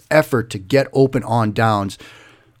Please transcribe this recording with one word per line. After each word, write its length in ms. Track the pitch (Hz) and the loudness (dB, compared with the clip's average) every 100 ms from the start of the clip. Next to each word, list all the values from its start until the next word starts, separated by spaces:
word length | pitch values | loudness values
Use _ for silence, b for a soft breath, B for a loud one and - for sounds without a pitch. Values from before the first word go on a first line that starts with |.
| - | 0
effort 400 | 151 151 123 113 | 0 2 -2 -4
to 80 | - | -10
get 280 | 92 135 135 | -2 0 0
open 300 | - 135 131 | 2 2 0
on 300 | 113 117 110 | -2 -2 -2
downs. 440 | 104 113 104 98 - B B B B B B | 0 0 0 -2 -8 B B B B B B